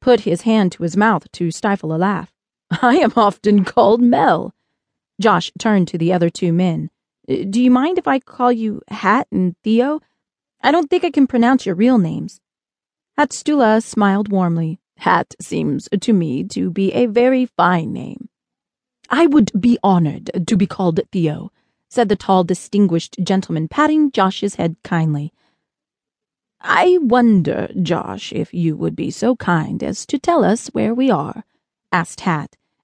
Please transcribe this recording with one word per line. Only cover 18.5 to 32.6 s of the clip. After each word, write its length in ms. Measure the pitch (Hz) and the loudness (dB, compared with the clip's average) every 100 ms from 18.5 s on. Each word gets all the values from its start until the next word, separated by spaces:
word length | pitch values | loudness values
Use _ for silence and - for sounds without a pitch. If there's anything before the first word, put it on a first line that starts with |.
| _ _ _ _ _ _ | _ _ _ _ _ _
"I 180 | 254 330 | 0 4
would 240 | 294 208 196 | 4 2 2
be 180 | 240 240 | 0 2
honored 480 | 196 180 156 - - - 165 | 2 2 0 -2 -8 -6 -2
to 100 | 196 | 0
be 80 | 190 | 0
called 340 | - 180 160 - | 0 -2 -2 -4
Theo," 400 | 190 160 147 - _ _ _ _ | -2 -2 -4 -12 _ _ _ _
said 200 | - 220 | -2 0
the 60 | 202 | 0
tall, 280 | - 190 | 2 0
distinguished 720 | 170 180 - 202 196 165 - - | 2 -4 -2 0 2 0 -4 -8
gentleman, 440 | 175 190 - 160 160 | -2 -2 -2 -6 -4
patting 440 | - 302 311 294 | 0 2 2 2
Josh's 440 | - 190 - 202 - | 2 0 0 -6 -4
head 200 | 170 165 | -4 -4
kindly. 500 | - 170 160 147 151 _ _ _ _ _ _ _ _ _ _ _ _ _ | -4 -2 0 -2 -6 _ _ _ _ _ _ _ _ _ _ _ _ _
"I 360 | - - 359 359 | -2 2 4 4
wonder, 720 | 269 247 233 202 143 - - - | 4 4 4 4 2 -4 -6 -4
Josh, 520 | 165 170 - 98 - | -2 -2 -4 -10 -8
if 200 | - - | -8 -6
you 220 | 175 165 151 | -2 -4 -2
would 200 | 165 160 | -6 -4
be 160 | - | -8
so 240 | - 226 254 | -2 -2 -2
kind 480 | - 170 147 - | 0 -2 -2 -6
as 220 | - 202 - | -6 -8 -6
to 100 | 277 | -4
tell 260 | - 339 | 0 2
us 240 | 185 226 - | 2 0 -4
where 280 | - 220 233 | -4 -2 0
we 160 | 269 | 0
are," 340 | 170 147 - - _ _ _ _ | 0 -2 -12 -18 _ _ _ _
asked 300 | 180 170 - | -4 -4 -6
Hat, 340 | - 156 151 _ | -4 -4 -6 _